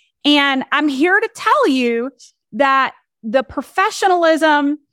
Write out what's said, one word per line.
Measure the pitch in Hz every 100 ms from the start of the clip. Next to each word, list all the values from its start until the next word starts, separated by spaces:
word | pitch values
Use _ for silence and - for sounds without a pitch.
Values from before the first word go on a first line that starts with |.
| _ _ 285
And | 294 277 262 -
I'm | 277 302
here | 262 349 392
to | 440
tell | - - 571 440
you | 262 240 233 254 - - _ _
that | 220 269 269 254 - _ _
the | 226 254
professionalism, | - - - - 403 - 392 359 330 320 311 294 285 302 _